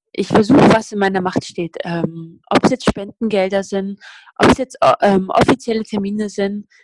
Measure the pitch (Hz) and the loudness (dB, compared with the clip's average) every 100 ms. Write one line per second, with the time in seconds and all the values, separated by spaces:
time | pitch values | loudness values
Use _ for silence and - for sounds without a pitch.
0 | _ - 202 - 208 269 - 226 220 208 | _ -8 0 2 4 6 6 4 0 -2
1 | 196 190 185 175 - - 170 - - 170 | -2 0 -2 -4 -6 -8 -8 -8 -6 -4
2 | 165 165 165 - - 220 - 247 - - | -4 -6 -16 -16 -4 0 0 0 -2 -4
3 | 202 - 226 202 190 196 196 196 196 196 | -8 -6 -2 0 0 -2 -4 -4 -6 -10
4 | - - - - 170 254 - - 135 - | -16 -20 -14 0 2 2 -2 0 2 4
5 | 202 196 190 - 165 254 - 220 220 208 | 2 2 0 0 2 0 -2 -4 -4 -4
6 | 196 208 208 202 196 208 208 _ | -4 -4 -6 -4 -4 -4 -12 _